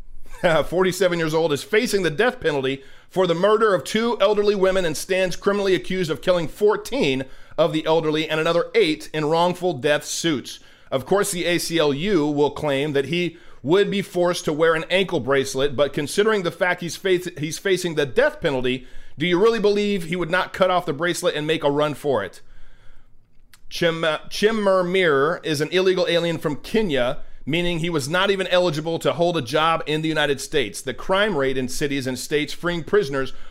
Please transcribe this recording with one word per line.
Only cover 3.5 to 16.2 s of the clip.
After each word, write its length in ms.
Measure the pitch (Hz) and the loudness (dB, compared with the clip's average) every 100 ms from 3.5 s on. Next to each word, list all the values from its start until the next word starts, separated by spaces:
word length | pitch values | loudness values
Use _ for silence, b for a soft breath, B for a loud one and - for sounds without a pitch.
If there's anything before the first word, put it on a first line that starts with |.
| 214 220 | 4 4
of 120 | 180 | 2
two 340 | - 220 233 220 | 0 0 0 2
elderly 360 | 196 208 202 202 | 2 4 2 2
women 280 | 190 190 | 2 2
and 120 | 170 147 | 0 -4
stands 400 | - 185 185 - | -2 0 0 0
criminally 400 | 202 202 196 175 | 0 0 2 0
accused 340 | 180 185 160 | 0 -2 -2
of 120 | 147 | -2
killing 260 | 185 175 151 | 0 0 -2
fourteen 760 | - 208 208 - 269 156 135 B B B - | 0 2 2 -2 0 0 0 B B B 0
of 160 | 160 | 2
the 140 | 156 156 | 2 2
elderly 420 | 160 156 156 151 | 2 2 0 0
and 120 | 156 | 0
another 280 | 160 170 165 | 2 0 2
eight 340 | 233 165 156 - | 2 2 0 -4
in 120 | 156 151 | -2 0
wrongful 480 | 165 175 175 180 | 2 2 0 -2
death 300 | 139 147 147 | 0 0 0
suits. 540 | - - 165 131 - - b b b | -2 -4 -2 -2 -4 -16 b b b
Of 160 | 131 - | -4 0
course, 240 | 196 202 | 0 0
the 140 | 180 | -2
A 140 | 165 170 | 0 0
C 200 | - - | 0 0
L 160 | 196 | 2
U 320 | 139 202 175 151 | 0 0 2 2
will 240 | 143 143 | 2 0
claim 440 | - 151 135 151 | 0 -2 0 0
that 120 | 139 135 | 0 0
he 320 | 175 170 B B B | -2 -2 B B B
would 280 | 127 190 196 | 2 2 2
be 120 | 196 | 0
forced 420 | - 175 175 170 | -2 0 0 0
to 80 | - | -2
wear 220 | 151 165 | 2 2
an 100 | 160 - | 2 2
ankle 280 | 185 185 160 | 0 0 -2
bracelet, 560 | 117 139 131 131 135 | 0 0 0 0 0
but 180 | 120 143 | 0 0
considering 520 | 156 143 196 | 0 -2 0